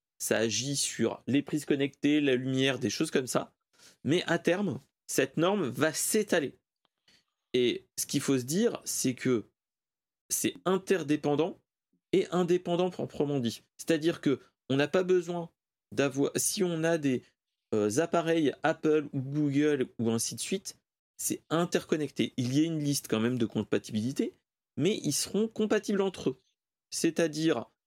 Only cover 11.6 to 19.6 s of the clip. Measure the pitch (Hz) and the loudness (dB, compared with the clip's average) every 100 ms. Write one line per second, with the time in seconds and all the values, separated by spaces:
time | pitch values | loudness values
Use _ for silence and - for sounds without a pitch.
11.6 | _ _ _ _ - 185 - 175 175 180 | _ _ _ _ -2 0 0 0 2 0
12.6 | 180 170 185 - 143 - 143 143 117 - | 0 0 0 -2 -8 -4 -2 0 -2 -4
13.6 | _ - - 160 160 151 151 127 - _ | _ -10 0 2 2 0 0 0 -4 _
14.6 | - 135 147 190 180 185 165 175 170 _ | -2 0 2 2 4 2 2 -6 -8 _
15.6 | _ _ - 113 139 131 143 - - - | _ _ -8 0 0 2 0 0 -2 0
16.6 | 180 165 160 170 143 120 - _ _ _ | 0 0 2 2 2 0 -4 _ _ _
17.6 | - 107 104 120 170 170 160 165 139 - | -2 2 2 2 2 0 2 2 2 0
18.6 | 151 151 156 151 143 143 131 147 147 139 | -2 0 2 2 0 -6 -4 -2 0 2